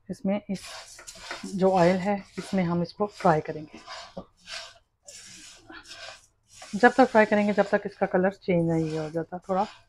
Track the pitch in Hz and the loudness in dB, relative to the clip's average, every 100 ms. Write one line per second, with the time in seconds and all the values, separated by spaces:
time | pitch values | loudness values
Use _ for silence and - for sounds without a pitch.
0 | - 180 190 202 - 190 - - - - | -16 -8 -4 -4 -6 -10 -10 -18 -18 -20
1 | - - - - 190 190 190 185 170 190 | -20 -18 -16 -14 -10 0 2 4 4 4
2 | 190 202 - - - 190 170 170 170 - | 0 -4 -6 -14 -4 -2 0 0 -2 -4
3 | 208 - 180 156 165 156 156 - - - | -6 0 2 2 0 -10 -14 -18 -18 -18
4 | - - - _ - - - - _ _ | -16 -18 -20 _ -18 -16 -16 -20 _ _
5 | - - - - - - - - - - | -20 -20 -20 -20 -20 -20 -20 -20 -20 -18
6 | - - _ _ _ - - 202 247 247 | -18 -20 _ _ _ -20 -12 4 4 6
7 | 247 220 214 208 208 208 202 208 202 - | 6 6 6 4 2 2 2 0 -2 -4
8 | 190 185 185 190 - 175 165 165 160 156 | 0 2 0 -2 0 0 2 0 0 -4
9 | 156 165 160 180 - 185 214 - | -6 -6 -8 -10 -4 -2 -2 -8